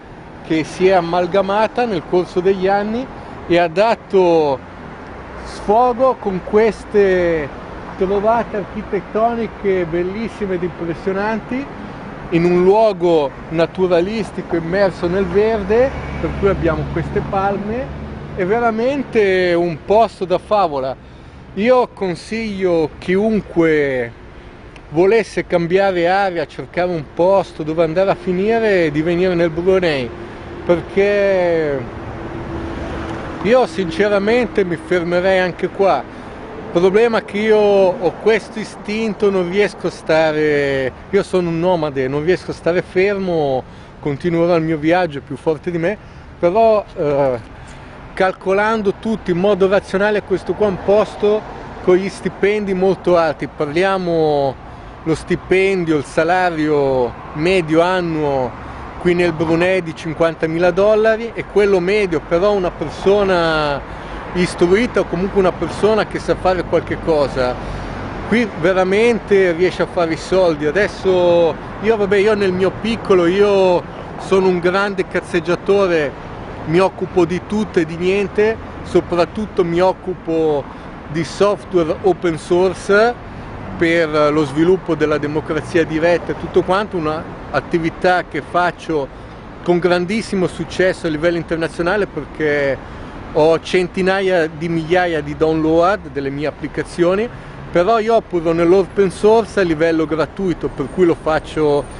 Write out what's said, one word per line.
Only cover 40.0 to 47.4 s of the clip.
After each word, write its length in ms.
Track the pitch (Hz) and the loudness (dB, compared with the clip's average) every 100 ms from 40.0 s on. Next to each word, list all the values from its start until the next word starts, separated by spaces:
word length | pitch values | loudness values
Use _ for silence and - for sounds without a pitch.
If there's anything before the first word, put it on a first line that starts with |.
| - 160 160 151 151 147 139 135 131 - - | 0 2 2 2 2 2 2 0 -2 -6 -2
io 120 | 196 | 0
sono 260 | - 190 175 | 2 0 0
un 100 | 165 | 0
nomade, 480 | 180 175 151 135 131 | 2 2 0 -2 -2
non 160 | 143 | 0
riesco 280 | 156 180 - | 0 0 -2
a 20 | |
stare 280 | 147 165 180 | -4 -2 0
fermo, 800 | - 185 196 202 185 165 143 131 - - - - | 0 0 2 0 -2 0 0 -2 -4 -14 -20 -8
continuerò 560 | 147 139 175 170 170 170 | -6 -4 0 2 2 2
il 80 | |
mio 140 | 160 160 | 0 0
viaggio, 400 | 156 175 180 139 | 2 2 0 -4
è 40 | |
più 140 | - 135 | -10 -6
forte 340 | - 151 180 | -2 -2 -4
di 80 | 170 | -4
me, 200 | 165 214 - - - - | -2 -4 -10 -20 -20 -2
però, 460 | 175 202 226 214 - 196 | 2 4 4 4 0 -2
eh, 440 | 147 139 139 120 | 0 2 0 -2